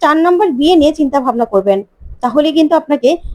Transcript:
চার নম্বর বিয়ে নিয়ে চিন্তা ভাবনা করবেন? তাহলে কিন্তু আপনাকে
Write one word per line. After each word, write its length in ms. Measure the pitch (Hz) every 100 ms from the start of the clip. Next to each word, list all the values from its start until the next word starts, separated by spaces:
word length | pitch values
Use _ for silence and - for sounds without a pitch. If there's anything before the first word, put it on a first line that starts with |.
চার 160 | 311 311
নম্বর 340 | 339 359 403
বিয়ে 240 | 254 294 359
নিয়ে 160 | 294
চিন্তা 280 | 302 285 277
ভাবনা 260 | 254 233 226
করবেন? 380 | 196 196 196 202 _ - -
তাহলে 300 | 247 247 302
কিন্তু 240 | 302 311 320
আপনাকে 420 | 311 285 247 339 -